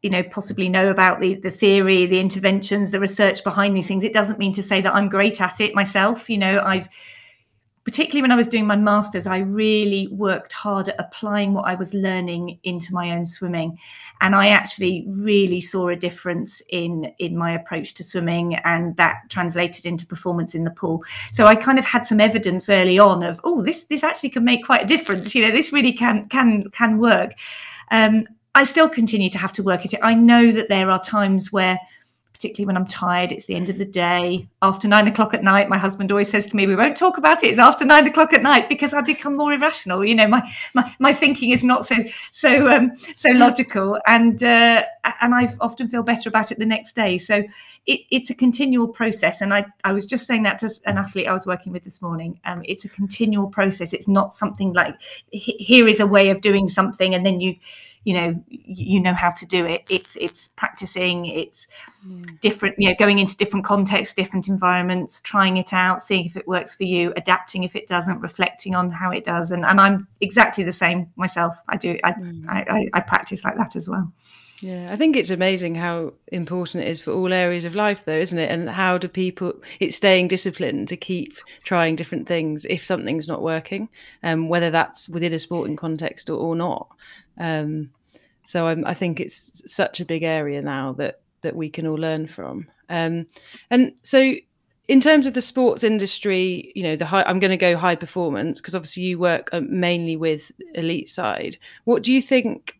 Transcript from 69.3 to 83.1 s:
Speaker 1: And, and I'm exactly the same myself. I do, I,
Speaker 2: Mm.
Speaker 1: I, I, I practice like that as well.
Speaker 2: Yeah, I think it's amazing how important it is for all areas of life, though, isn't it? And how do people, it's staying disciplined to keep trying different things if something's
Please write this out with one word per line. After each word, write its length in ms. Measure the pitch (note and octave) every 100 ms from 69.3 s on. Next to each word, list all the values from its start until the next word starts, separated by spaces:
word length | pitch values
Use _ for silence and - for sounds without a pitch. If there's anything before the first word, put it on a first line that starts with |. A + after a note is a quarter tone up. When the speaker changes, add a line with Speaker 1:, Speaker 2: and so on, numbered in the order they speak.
| E3+ E3
Speaker 1:
And, 160 | F3 E3+
and 120 | G3
I'm 300 | G3 G3 - _
exactly 420 | G3+ A3 A3 -
the 80 | F3+
same 380 | F#3 F3 F3 E3+ -
myself. 380 | F3+ F3 E3+ E3+ -
I 80 | E3+
do, 220 | F3+ E3+
I, 100 | F3
Speaker 2:
Mm. 360 | F3+ F3+ E3 D#3+
Speaker 1:
I, 120 | F#3 -
I, 180 | G#3+ -
I 60 | F3
practice 440 | F3 F#3 - F#3+
like 140 | - -
that 180 | A3 -
as 100 | E3+
well. 240 | F#3 E3+ - _ - _ -
Speaker 2:
Yeah, 260 | F#3 F3+ F3
I 60 | G3+
think 180 | D#4+
it's 140 | C4+ E3
amazing 460 | F3+ F#3 F#3+ F3
how 400 | E3 F3 E3+ E3 - -
important 560 | F#3 E3 F#3 G#3+ F3
it 40 | -
is 140 | D#3+
for 100 | -
all 220 | - F#3
areas 320 | F#3 F3+ F3 E3+
of 80 |
life, 320 | F3 G#3 G3+ -
though, 100 | D#3
isn't 220 | F3+ F3
it? 120 | D#3+
And 200 | E3+ E3+
how 260 | F#3 F#3+ F3+
do 100 | F3+
people, 460 | F#3+ F#3 F3+ F3 - - -
it's 180 | E3+ -
staying 320 | G3+ F#3 F3+
disciplined 600 | F3+ F#3+ - C#3+ G#2 G#2
to 80 | F3+
keep 400 | - F#3 - - - -
trying 320 | - F3+ E3 D#3+
different 300 | E3+ E3+ -
things 380 | E3+ D#3+ D3+ D3
if 120 | F3+
something's 460 | - F#3 -